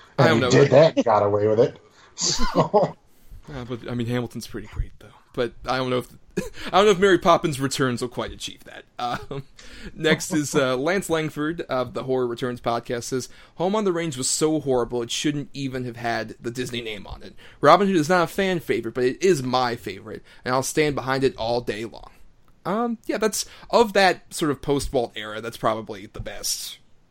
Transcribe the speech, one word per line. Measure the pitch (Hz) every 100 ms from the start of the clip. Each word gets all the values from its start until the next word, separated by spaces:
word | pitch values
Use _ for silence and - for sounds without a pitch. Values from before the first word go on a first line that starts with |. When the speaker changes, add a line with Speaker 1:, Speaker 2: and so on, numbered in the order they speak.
| - -
Speaker 1:
I | 135
don't | 147
Speaker 2:
And | 127
he | 135
Speaker 1:
know. |
Speaker 2:
did | 139
that | 131 160 285
and |
got | 117 107
away | 101 104 107
with | 110
it. | 127 - - _ -
So. | - - - - 175 151 208 180 - _ _ - - -
Speaker 1:
Uh, | 143 123
but, | 120 -
I | 120
mean, | 117
Hamilton's | 123 117 120 -
pretty | 110 107
great, | - - -
though. | - - _
But | - 120 - 120
I | 127
don't | 127
know | 127
if, | - - - -
<laughs> | - - -
I | 180
don't | 214
know |
if | 175
Mary | 196 175
Poppins | 170 165 175 135
Returns | 135 - 131 120
will | 123
quite | - 104
achieve | 101 - 95
that. | - - - -
Um, | 123 - - 139 - - - - 196
next | - 156 156 -
is, | 160 143 147
uh, | 131 127
Lance | 156 196 -
Langford | 160 156 147 151 170
of | - 131 120
the | -
Horror | 131 131 123
Returns | 117 127 123
podcast | 123 117 - 120
says, | - 131 - - - -
"Home | 180 214
on |
the | 196
Range | 165 165 127
was | 127
so | - 156 156
horrible | 143 127 113 120
it | 120
shouldn't | - 151 147 139
even | 139 135 127
have | 123 117
had | 117 113 110 -
the | 120
Disney | 123 120 117
name | 110 104 95
on | -
it. | 101 - - -
Robin | 143 180 196
Hood | 185
is | 147
not | 180
a | 165
fan | - 196 175
favorite, | - 113 113 127
but |
it | 127 123
is | 185 156
my | 127 127 123 120
favorite, | 107 95 107 - - - -
and | 131
I'll |
stand | 127 160 151 127
behind | 123 135 135
it | -
all | 113 120
day | 117 104
long." | 110 64 - - - - - _ -
Um, | 208 240 226 -
yeah, | 254
that's, | 214 - - - -
of | 208 233
that | 196 190 170 -
sort | - 156
of | 135
post-Walt | - 143 - 135 117 107
era, | 107 107
that's | 113 -
probably | 120 110 107 101 104
the | 104
best. | 104 101 101 - - - _ - _